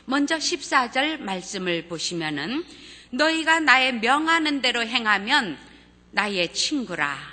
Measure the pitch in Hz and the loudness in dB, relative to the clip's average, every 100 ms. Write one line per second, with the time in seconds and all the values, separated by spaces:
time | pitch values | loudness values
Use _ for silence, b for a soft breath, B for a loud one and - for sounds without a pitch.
0 | - 277 285 320 - 339 - 294 240 262 | -2 0 2 0 -2 -4 0 2 2 0
1 | 294 311 208 185 175 196 185 170 165 165 | -2 -2 -6 -8 -6 -6 -2 -2 -4 -6
2 | - 170 156 147 160 277 - B B B | -6 -4 -4 -4 -6 -6 -8 B B B
3 | B 247 311 320 311 330 302 254 262 240 | B 0 2 2 4 4 6 6 6 0
4 | 226 285 320 330 302 277 240 214 226 233 | 2 2 2 2 2 0 0 0 -2 -2
5 | 220 202 208 285 202 131 - B B B | 0 0 2 0 0 -6 -12 B B B
6 | _ - 208 196 170 - - 294 196 165 | _ -4 -2 0 -2 -2 -2 -2 -4 -4
7 | 143 139 - | -4 -4 -12